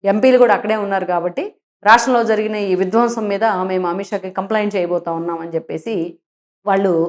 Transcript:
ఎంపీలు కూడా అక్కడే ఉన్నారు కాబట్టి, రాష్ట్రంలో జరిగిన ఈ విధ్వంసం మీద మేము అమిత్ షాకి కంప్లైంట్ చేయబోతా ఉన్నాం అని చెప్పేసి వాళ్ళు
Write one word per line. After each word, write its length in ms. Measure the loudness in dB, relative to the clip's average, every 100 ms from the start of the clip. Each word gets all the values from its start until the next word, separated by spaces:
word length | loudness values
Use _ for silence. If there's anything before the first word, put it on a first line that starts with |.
ఎంపీలు 340 | 0 2 4 6
కూడా 160 | 6
అక్కడే 220 | 4 0 -4
ఉన్నారు 300 | -2 -4 -2
కాబట్టి, 380 | -2 -2 -6 -10 _ _ _
రాష్ట్రంలో 400 | 4 4 4 2
జరిగిన 320 | 2 0 0 -2
ఈ 200 | 0 0
విధ్వంసం 520 | 2 2 2 0 -4
మీద 180 | 0 0 0
మేము 240 | -2 -2 -2
అమిత్ 220 | -4 -6
షాకి 200 | -8 -6
కంప్లైంట్ 460 | -8 -2 -2 0 -2
చేయబోతా 360 | -2 -2 -4
ఉన్నాం 280 | -6 -6 -6
అని 160 | -6 -8
చెప్పేసి 400 | -6 -10 -6 -6 -6 -10 _ _ _ _ -2
వాళ్ళు 280 | 0 2 0